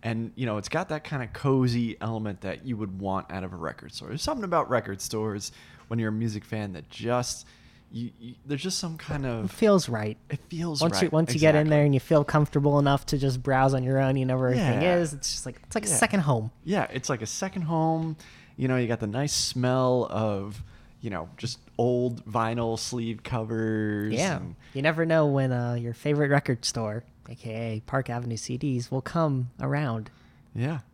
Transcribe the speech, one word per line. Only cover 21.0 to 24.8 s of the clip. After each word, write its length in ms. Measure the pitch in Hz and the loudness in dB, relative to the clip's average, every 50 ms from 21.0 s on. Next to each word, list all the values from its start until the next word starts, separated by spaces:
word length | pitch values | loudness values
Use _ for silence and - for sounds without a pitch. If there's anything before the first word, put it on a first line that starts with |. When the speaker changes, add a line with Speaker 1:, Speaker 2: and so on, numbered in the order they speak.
Speaker 1:
you 80 | - 117 | -10 -8
know, 200 | 101 87 80 87 - - | -6 -6 -8 -10 -12 -8
just 200 | - 131 - - - - - - | -8 -8 -8 -8 -14 -16 -4 0
old 440 | 120 123 123 123 123 123 120 117 - | 0 2 2 2 0 -2 -2 -6 -10
vinyl 520 | 110 104 113 113 110 117 120 117 113 113 110 | -4 -2 0 0 0 0 -2 -2 -2 -2 -4
sleeve 440 | - - - 123 117 113 113 107 - | -4 -6 -6 -4 -4 -4 -6 -8 -6
covers 880 | - 127 120 110 110 117 113 110 110 110 107 107 107 104 104 104 107 107 | -6 -4 -4 -2 -2 -2 -2 0 0 0 0 0 0 0 0 -2 -2 0
Speaker 2:
Yeah. 240 | 113 165 190 165 | 0 0 0 -2
Speaker 1:
and 180 | - 90 87 85 - - - - | -4 -6 -10 -12 -16 -20 -12 -8
Speaker 2:
You 80 | 135 | -2